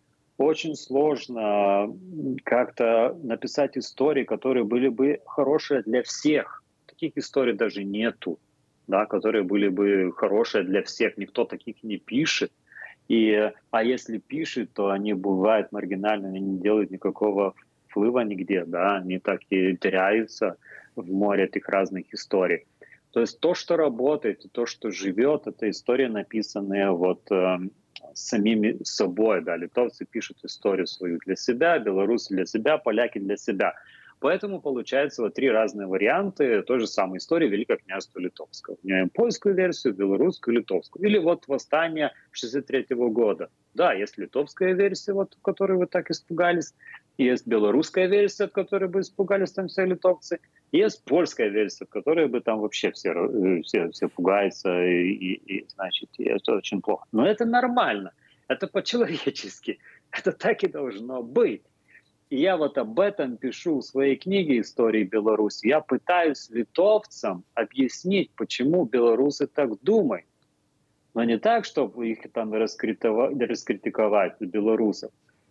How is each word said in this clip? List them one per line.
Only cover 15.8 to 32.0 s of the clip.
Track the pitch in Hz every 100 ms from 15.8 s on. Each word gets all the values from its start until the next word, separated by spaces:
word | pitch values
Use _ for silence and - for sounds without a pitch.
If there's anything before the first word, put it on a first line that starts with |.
| 92 98 107 104 98 95
они | 98
не | 95
делают | 101 107 95
никакого | 95 120 - 107 98 98 - _ _ _
вплыва | 104 110 123
нигде, | 110 92 90 95
да, | 82 87 95 98
они | 92 92
так | - 92 -
и | 95 92 90
теряются | 98 92 95 110 110 - 104 - - - - -
в | 87
море | 98 104 98
этих | 92 - -
разных | 98 95 95 -
историй. | - - 98 90 82 _ _ - - _
То | 120
есть | 113 -
то, | 160
что | 180 - 165
работает, | 151 117 135 147 113 -
и | 95
то, | - 117
что | - 110
живёт, | - 95 95 135 147 110
это | - 110
история, | - - 127 127
написанная | 107 98 110 101 104 98 98 98
вот, | 85 92 87 -
эм, | 95 92 90 95 _ _ - -
самими | - - 113 104 110 107 -
собой, | - - 95 90 113 92
да, | 82 85
литовцы | 85 120 120 -
пишут | - 113 - -
историю | - - 104 95 85
свою | - 90 85 95
для | 92
себя, | - 120 165 160
белорусы | 107 95